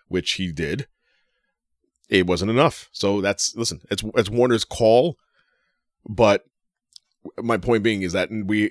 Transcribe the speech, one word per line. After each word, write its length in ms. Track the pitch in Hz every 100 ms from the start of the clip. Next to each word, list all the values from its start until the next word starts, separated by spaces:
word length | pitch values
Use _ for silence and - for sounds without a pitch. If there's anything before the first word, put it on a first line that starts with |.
| _
which 260 | 92 82
he 180 | - 92
did, 360 | 76 76 101 - _ _ _ _ _ _ _ _ _ _ _ _
it 160 | 98 90
wasn't 240 | 87 98
enough. 380 | 117 156 - -
So 280 | - 98 101
that's, 340 | 98 101 - -
listen, 260 | 117 78 -
it's, 120 | 104 107 123
it's 140 | 101
Warner's 340 | 117 123 113
call, 540 | - - 113 117 165 - _ _ _ _ _ _ _ _ -
but 380 | 101 107 101 - _ _ _ _ _ _ _ - -
my 140 | 117 110
point 260 | 113 113
being 180 | 110 104
is 100 | 92
that 160 | 92 90
we 380 | 110 98 107 107